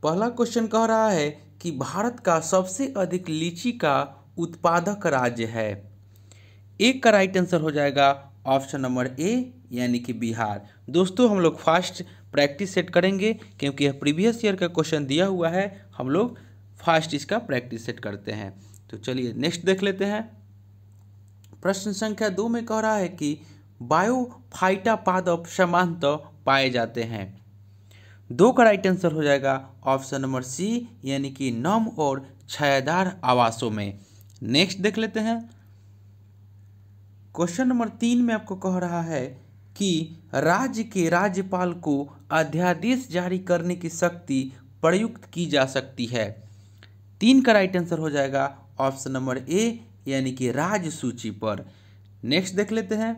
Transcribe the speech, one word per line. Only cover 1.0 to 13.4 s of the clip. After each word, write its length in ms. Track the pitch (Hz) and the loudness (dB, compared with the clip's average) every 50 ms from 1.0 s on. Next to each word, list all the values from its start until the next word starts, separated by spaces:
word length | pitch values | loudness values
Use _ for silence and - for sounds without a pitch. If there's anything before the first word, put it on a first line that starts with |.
| 220 220 | 4 2
है 220 | 202 165 147 147 147 - - - - - - | 2 2 0 0 -4 -8 -18 -20 -20 -10 -8
कि 80 | 170 156 127 | -6 -4 -4
भारत 420 | 135 - - 180 208 240 240 - | -6 -6 -4 -2 -2 -2 -4 -2
का 200 | - 190 165 160 160 | 0 2 2 2 2
सबसे 500 | - - 185 185 185 - - 277 269 269 | 2 2 2 2 0 -4 -4 -4 -4 -2
अधिक 320 | 208 185 170 175 175 180 165 | -2 -2 -2 -2 -6 -4 -4
लीची 440 | 156 156 160 175 170 170 - 247 240 | -4 -4 -4 -4 -6 -4 -4 -4 -4
का 500 | 240 - 156 139 135 143 143 - - - - - - | 0 0 0 2 2 0 -2 -8 -20 -20 -20 -8 -8
उत्पादक 680 | 170 165 - - - 175 165 175 170 196 208 202 - 175 | -8 -8 -8 0 0 2 2 2 2 0 -4 -2 -2 0
राज्य 380 | 147 131 127 123 120 117 113 | 0 2 2 0 0 -2 -6
है। 440 | 113 113 113 110 107 101 92 - - - - - - - - - - - - - - - - - - - - | -4 -4 -4 -4 -4 -4 -8 -12 -20 -20 -20 -20 -20 -20 -20 -20 -20 -20 -20 -20 -20 -20 -20 -20 -20 -4 2
एक 220 | 190 240 262 262 - | 2 2 2 4 4
का 80 | 233 | 6
राइट 260 | 214 202 190 190 190 | 6 6 4 4 2
आंसर 240 | 190 180 170 180 165 | 0 0 2 2 0
हो 100 | 151 156 | 0 0
जाएगा 520 | 147 147 143 143 131 139 139 139 139 139 - - - - - | 0 0 0 0 4 6 6 6 4 2 -4 -20 -20 -10 -2
ऑप्शन 340 | 131 135 135 135 - - 139 | 0 0 0 0 -2 -6 -4
नंबर 260 | 131 127 127 127 123 131 | -2 -2 0 -2 -2 -4
ए, 420 | 135 127 156 190 233 254 254 254 - - - - - | -4 -4 -2 0 0 -2 -2 -6 -12 -20 -20 -10 -6
यानी 260 | 123 123 123 120 120 | -4 -2 0 -2 -2
कि 140 | 120 - 123 | -2 -6 -6
बिहार। 540 | 110 120 113 113 110 117 104 104 101 - - - - - - | -4 -4 -4 -2 -2 -4 -4 -4 -8 -10 -16 -20 -20 -16 -2
दोस्तों, 380 | 131 170 190 185 190 190 254 233 | 2 2 2 2 4 4 4 4
हम 80 | 208 196 | 6 4
लोग 160 | 175 160 156 - | 4 2 2 2
फास्ट 440 | - - 160 175 180 180 - - 180 - - - - - - | 2 4 4 4 2 0 -8 -10 -14 -14 -16 -20 -20 -4 0
प्रैक्टिस 420 | - 143 143 143 - 202 185 - | 2 2 2 2 -4 -8 -2 -2
सेट 160 | 190 170 175 | -2 -2 2
करेंगे, 420 | - 175 175 190 196 196 190 220 226 - | 2 2 4 4 2 2 0 -2 -2 -2